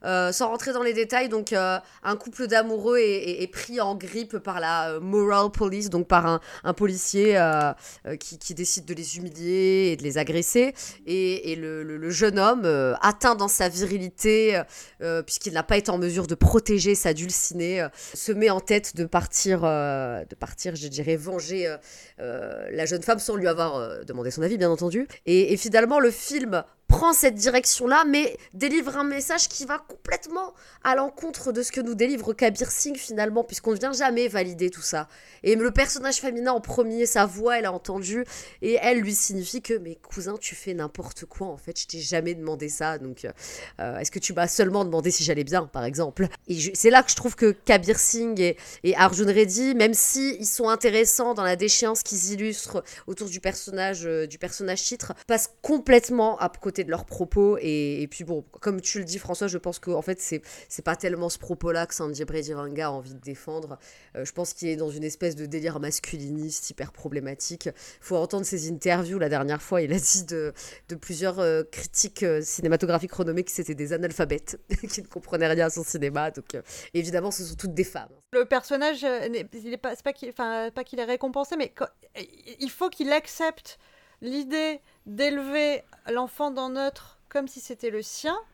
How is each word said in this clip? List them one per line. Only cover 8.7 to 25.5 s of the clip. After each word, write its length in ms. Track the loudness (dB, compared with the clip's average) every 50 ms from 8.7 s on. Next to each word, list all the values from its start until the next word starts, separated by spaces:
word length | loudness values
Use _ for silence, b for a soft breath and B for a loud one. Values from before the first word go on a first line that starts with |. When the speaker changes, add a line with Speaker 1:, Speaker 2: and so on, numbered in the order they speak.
| -2 -4 -4
Speaker 1:
de 80 | -8 -10
les 240 | -8 -8 -10 -8
humilier 720 | -8 -10 -10 -10 -6 -2 0 2 4 6 6 6 6 4 4
et 60 | 2
de 60 | 0 -2
les 140 | -2 -2
agresser, 560 | 0 0 0 0 0 0 4 6 6 4 4 2 B B B B B B
et, 460 | -4 -2 0 2 0 0 -2 -4 -6
et 60 | -6
le, 260 | -4 -6 -8 -8 -8 -8
le, 140 | -8 -8
le 120 | -6 -6 -4
jeune 280 | 0 2 2 4 4 6
homme, 220 | 6 6 4 4 4
euh, 300 | 4 4 4 4 2 2 4
atteint 340 | 4 2 4 6 4 4 4
dans 140 | 4 2 0
sa 180 | 2 2 2
virilité, 960 | 0 2 -2 -2 -2 -2 -4 -4 -6 _ 0 4 4 6 6 6 4 4 2 -2 B B B B B B _
euh, 200 | -4 -2 -2 -2
puisqu'il 300 | -2 -4 -6 -6 -4 -4
n'a 120 | -4 -4 0
pas 120 | 2 2
été 160 | 2 4 2
en 60 | 0
mesure 300 | 0 0 0 0 -2 -2
de 80 | -2 2
protéger 600 | 6 6 8 8 6 4 4 2 2 4 2 2
sa 180 | 2 2 0 0
dulcinée, 680 | 0 -2 -4 -2 -2 -2 -2 -4 -4 -2 -2 -2 -2
euh, 80 | -4 -4 B B B B B
se 180 | -8 -4 -2
met 180 | 0 4 4 4
en 120 | 4 2
tête 340 | 2 2 2 2 2 -2 -4
de 80 | -4 -4
partir, 640 | 2 2 0 0 2 -2 0 2 2 2 4 4
euh, 580 | 2 2 2 0 0 -2 -2 -2 -4 -6 -8 -8 -10
de 60 | -10
partir, 420 | _ -12 -12 -10 -8 -8 -6 -6
je 100 | -6 -8
dirais, 300 | -8 -6 -4 0 0 0
venger, 500 | 0 0 -4 -6 -6 -6 -4 -4 -2 -2
euh, 80 | -2 -4 -6 B B B B B B B -10
euh, 480 | -8 -8 -6 -8 -8 -10 -10 -10 -8 -6
la 140 | -4 -4 -2
jeune 180 | -2 -2 -2 2
femme 160 | 0 0 0
sans 160 | 0 -4 -2
lui 140 | 0 2 2
avoir, 260 | 2 2 0 -2 -2
euh, 280 | -4 -6 -6 -8 -10 -10
demandé 280 | -10 -8 -6 -6 -6
son 120 | -4 -2 -2
avis, 140 | 0 2
bien 120 | 2 4 4
entendu. 380 | 4 2 0 -2 0 -2 -4 B B B B
Et, 260 | 4 6 6 6 6